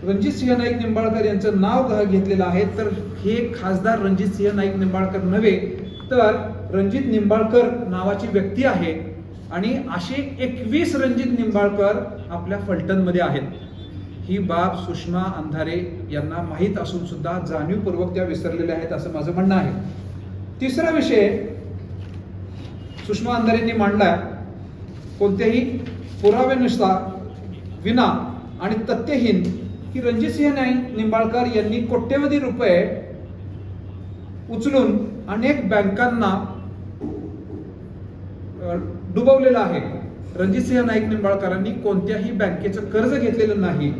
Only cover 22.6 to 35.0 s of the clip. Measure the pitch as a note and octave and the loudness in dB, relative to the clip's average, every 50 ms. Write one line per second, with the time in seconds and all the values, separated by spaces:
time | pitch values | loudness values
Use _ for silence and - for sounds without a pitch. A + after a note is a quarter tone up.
22.6 | - - - - - - - - - - G#3 - A3+ A#3+ B3 A#3 A3 A3 A3+ A3+ | -12 -12 -12 -12 -14 -14 -14 -12 -6 -4 -4 -2 0 0 0 2 4 4 4 4
23.6 | A3+ A3+ A#3 A3+ G#3 G3 G3+ G#3+ G3+ F3 - - - - - - - - - - | 2 2 2 4 4 4 4 6 6 4 4 2 -2 -6 -8 -10 -10 -12 -12 -12
24.6 | - - - - - - - - - - - - G3+ G3+ F#3+ - A#3 A3 A#3 B3+ | -12 -14 -12 -12 -12 -12 -12 -14 -14 -14 -2 2 2 2 4 4 2 4 4 4
25.6 | B3 - - - - - - - - - - - - G#3 G#3+ A#3+ C4 C4 C4+ B3+ | 2 0 -2 -6 -6 -8 -10 -10 -10 -10 -10 2 4 4 6 6 4 4 4 4
26.6 | B3 - - - G#3 F#3+ F#3+ F3+ - - - - - - - - - - - - | 2 2 4 4 4 4 4 2 0 -4 -8 -10 -10 -12 -12 -12 -12 -12 -12 -12
27.6 | - - - - - G#3 A#3 B3 A#3 F#3 C#3+ - - - - - - - - - | -12 -12 -12 -6 -2 2 4 4 4 4 2 0 -4 -6 -8 -10 -10 -12 -10 -6
28.6 | E3+ G3 A3 G#3+ - - - - - D4 D4 B3+ A#3 A3+ G3 F3+ - - - - | -2 -2 0 0 0 0 -2 -2 0 0 0 2 4 4 4 4 2 0 -2 -4
29.6 | - - - - - - - C4 A#3+ A#3+ A#3+ A3 C4 D#4+ - D4 D4 D4 C#4 C#4 | -6 -10 -10 -10 -12 -8 -8 -2 0 0 2 2 0 0 0 2 2 2 2 2
30.6 | C4 B3 B3+ B3 B3 - A3 G#3+ A3 A3 A3 A3+ A3+ A3 A3 B3 B3 A#3+ A3+ G#3+ | 2 2 2 0 0 -2 -4 -2 0 2 2 2 2 2 2 2 0 2 2 0
31.6 | G3+ G#3 A3 A#3+ - - A#3+ B3 - - C4+ C#4+ D4 C#4 D4 C#4+ C4 B3 - - | 2 2 0 0 0 0 0 0 0 2 0 2 2 2 2 2 0 0 -2 0
32.6 | - G3+ F3 F3 G3+ - - - - - - - - - - - - - - - | 4 4 6 4 4 2 -2 -6 -8 -12 -12 -12 -12 -12 -12 -12 -12 -12 -12 -12
33.6 | - - - - - - - - - - - - - - - - - - A3+ G#3+ | -12 -12 -12 -12 -12 -12 -12 -12 -12 -12 -14 -14 -14 -14 -14 -14 -12 -8 -6 -2
34.6 | - C#4+ C#4 C4 A#3+ - G3+ - | -2 4 4 4 4 4 2 0